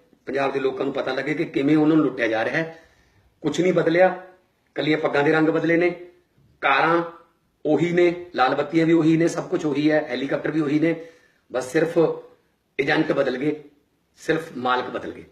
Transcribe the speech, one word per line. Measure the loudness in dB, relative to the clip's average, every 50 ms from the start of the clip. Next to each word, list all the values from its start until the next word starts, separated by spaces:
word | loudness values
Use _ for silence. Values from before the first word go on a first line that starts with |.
| _ _ _ _ _
ਪੰਜਾਬ | -6 -4 -2 -2 -2
ਦੇ | -2 -2
ਲੋਕਾਂ | -2 -2 -2 -2 -4
ਨੂੰ | -4 -4
ਪਤਾ | -4 -4 -4 -4
ਲੱਗੇ | -4 -4 -4 -4
ਕਿ | -4 -6
ਕਿਵੇਂ | -4 -2 -2 2 2 4
ਉਹਨਾਂ | 4 4 4 4
ਨੂੰ | 4 2
ਲੁੱਟਿਆ | 2 0 -2 -2
ਜਾ | 0 0 0 -2
ਰਿਹਾ | -2 -2
ਹੈ। | -4 -4 -6 -10 -18 -20 _ _ _ _ _ _ _ _ _ _ _
ਕੁਛ | -6 -4 -2 0
ਨਹੀਂ | 0 2 2
ਬਦਲਿਆ, | 2 2 2 4 4 4 4 2 -2 -10 -18 -20 _ _ _ _ _ _ _ _
ਕੱਲੀਆਂ | -4 0 0 0
ਪੱਗਾਂ | 0 0 0 0 2 2
ਦੇ | 2
ਰੰਗ | 2 4 2 2
ਬਦਲੇ | 2 0 0 2 2
ਨੇ, | 2 2 0 -2 -6 -12 -20 -20 _ _ _ _ _ _ _ _ _
ਕਾਰਾਂ | 0 2 2 2 2 2 2 0 -2 -4 -12 -18 -20 _ _ _ _ _ _ _ -2
ਉਹੀ | 0 2 2 2 2
ਨੇ, | 2 4 4 2 2 -2 -10 -8 -2
ਲਾਲ | 0 0 0 0
ਬੱਤੀਆਂ | -2 -4 0 0 2 4
ਵੀ | 4 4
ਉਹੀ | 4 4 4 4
ਨੇ, | 4 2
ਸਭ | 0 0 -4 -4 -4
ਕੁਛ | -4 -2 -2
ਉਹੀ | -2 -2 0 2 2
ਹੈ, | 2 2 0 -2
ਹੈਲੀਕਾਪਟਰ | -6 -6 -4 -4 -4 -4 -4 -4
ਵੀ | -2 -2
ਉਹੀ | -2 0 0 2
ਨੇ, | 2 0 0 -4 -8 -16 -20 _ _ _ _ _ _ _
ਬਸ | -6 -6 -6 -2
ਸਿਰਫ | 0 0 0 2 2 2 2 2 0 -6 -12 -18 _ _ _ _ _ _ _ _ _ -4
ਏਜੰਟ | -2 0 0 0 0 0
ਬਦਲ | 0 0 0 -2 -2
ਗਏ, | -2 -4 -4 -4 -4 -10 -20 _ _ _ _ _ _ _ _ _
ਸਿਰਫ | _ -4 -4 -4 -4 -4 -8 -10
ਮਾਲਕ | -4 -2 0 0 0 -2 -4
ਬਦਲ | -8 -8 -8 -10
ਗਏ। | -12 -14 -18 -20